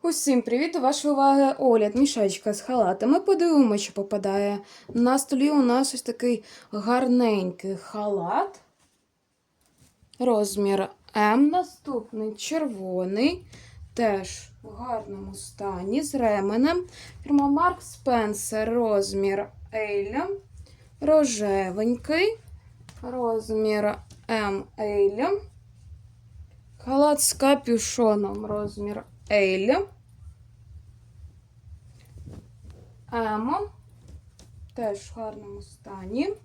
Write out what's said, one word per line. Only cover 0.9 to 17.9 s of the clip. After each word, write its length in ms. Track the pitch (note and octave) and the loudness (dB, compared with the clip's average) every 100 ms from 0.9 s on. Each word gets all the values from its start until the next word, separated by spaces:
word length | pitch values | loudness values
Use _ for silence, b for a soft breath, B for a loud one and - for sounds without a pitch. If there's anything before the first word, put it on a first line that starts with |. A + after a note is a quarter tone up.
| C#4+ D4 | 0 0
уваги 420 | C#4 C#4 C#4 C4+ C#4 | 2 4 6 4 4
огляд 380 | C4 A3+ G#3 A3 | 4 4 4 2
мішечка 580 | C#4 A#3 G3+ F#3 - | 2 2 -2 -2 -6
з 80 | G#3 | -6
халатами. 580 | - B3+ G3 - A3 E4 | -4 0 0 2 4 2
Подивимося, 640 | G4 F4 E4+ D4+ B3 G#3 | 4 2 4 6 4 2
що 100 | G3+ | -2
попадає. 680 | - G3+ G#3 G3 G3 G3+ G3+ G3+ B B | -8 -4 -4 -2 -2 -2 -4 -10 B B
На 260 | A#3+ A#3+ C4+ | 0 4 4
столі 300 | - C4+ C#4+ | 2 0 2
у 100 | D4 | 4
нас 320 | B3 B3 C4+ | 4 4 0
ось 80 | B3 | -4
такий 420 | - A#3 B3 A3+ B B B | -8 -2 -2 -2 B B B
гарненький 1040 | G#3 G3+ B3 B3+ B3 A#3+ G#3 F#3 F3+ F#3+ F#3+ | -8 0 0 4 4 4 2 -2 -6 -8 -8
халат. 840 | - G#3+ G#3 G3 E3+ A#3 G4 - _ _ _ _ _ _ _ _ _ _ _ _ _ _ _ _ | -10 -6 -4 -4 -2 -2 -2 -8 _ _ _ _ _ _ _ _ _ _ _ _ _ _ _ _
Розмір 720 | B3 A3+ G#3 G3+ G3+ G3 G3 - _ G#3+ | 0 2 0 -2 0 0 -2 -8 _ 0
М. 300 | G#3 A3+ D4 | 2 4 4
Наступний 880 | F4 F4+ - - B3+ A3 A3 G#3+ G#3+ | 2 -4 -10 -8 -8 -8 -8 -8 -8
червоний. 1120 | - D#4+ D4+ G#3 F#3 F#3 F#3 G3+ C#4 F4+ B B B B - | -6 -4 -4 -6 -6 -4 -2 0 0 -2 B B B B -12
Теж 560 | - A3+ G3 F#3 - - - | -2 0 0 -6 -14 -16 -20
в 60 | A3 | -20
гарному 600 | G#3 B3 A3+ G#3 G3 G3 | -14 -6 -6 -6 -12 -12
стані, 680 | F#3+ - - G3+ F#3 F#3+ A#3+ | -14 -18 -10 -8 -6 -2 -2
з 120 | D4 C#4 | -2 0
ременем. 680 | A#3 G#3 G3 A3 C#4 F4 F4+ B B B | 2 2 0 2 2 2 -4 B B B
Фірма 240 | - C#4+ C#4 | 0 2 4
Марк 320 | C#4+ F4+ F4+ | 4 2 0
Спенсер, 920 | - | -12